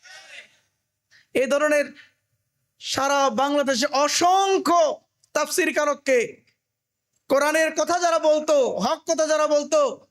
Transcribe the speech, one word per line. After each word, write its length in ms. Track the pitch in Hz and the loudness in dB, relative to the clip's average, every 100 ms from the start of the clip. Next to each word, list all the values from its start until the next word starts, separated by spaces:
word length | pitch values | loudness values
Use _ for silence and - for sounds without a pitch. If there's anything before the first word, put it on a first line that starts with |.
| - - - - - _ _ _ _ _ _ _ _ | -20 -20 -20 -20 -20 _ _ _ _ _ _ _ _
এই 140 | - 262 | -2 0
ধরনের 380 | 285 302 294 285 - - _ _ _ _ _ _ _ | 0 2 0 -2 -8 -20 _ _ _ _ _ _ _
সারা 400 | - - 269 277 269 | -8 -4 0 2 0
বাংলাদেশে 520 | 220 277 294 269 254 285 269 | 0 0 0 0 -2 -2 0
অসংখ্য 840 | 285 - 349 381 392 381 - 349 302 - _ _ _ | 0 0 2 2 2 0 2 2 2 -2 _ _ _
তাফসিরকারককে, 840 | 302 294 359 311 302 294 285 - 254 220 - _ _ _ _ _ _ _ _ - | -6 -2 -2 -2 -2 -2 -2 0 0 0 -8 _ _ _ _ _ _ _ _ -2
কোরআনের 400 | 269 285 311 320 | 0 2 0 0
কথা 220 | 320 311 349 | 0 -2 0
যারা 200 | 349 330 | 0 2
বলতো, 360 | 311 302 302 294 233 180 | 2 2 2 0 0 -2
হক 200 | 220 311 - | -4 -4 -2
কথা 180 | 320 311 | -2 0
যারা 200 | 302 302 | 0 2
বলতো, 320 | 294 285 311 269 - _ | 0 0 0 0 -2 _